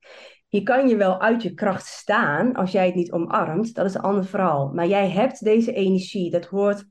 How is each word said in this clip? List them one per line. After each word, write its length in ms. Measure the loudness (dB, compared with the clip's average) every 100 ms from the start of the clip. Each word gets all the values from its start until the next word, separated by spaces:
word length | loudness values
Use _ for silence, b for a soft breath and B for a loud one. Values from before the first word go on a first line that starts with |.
| B B B B _
Hier 160 | -2
kan 240 | 2 2 4
je 80 | 4
wel 260 | 2 2
uit 200 | 2 0
je 100 | -2
kracht 320 | -2 -2 -2 -8
staan 680 | -10 -2 0 2 0 0
als 180 | 0 0
jij 140 | 2 2
het 100 | 0
niet 160 | -2
omarmt. 640 | -4 -2 -2 -2 -2 -4
Dat 120 | -2 -4
is 80 |
een 80 | -2
ander 240 | -2 -2 -2
verhaal. 460 | 0 0 0 -2
Maar 140 | -2 0
jij 220 | 2 2
hebt 340 | 0 0 0
deze 300 | 2 2 2
energie, 580 | 0 0 0 -2 -6 -2
dat 140 | -4 -4
hoort 400 | 0 0 -2 -6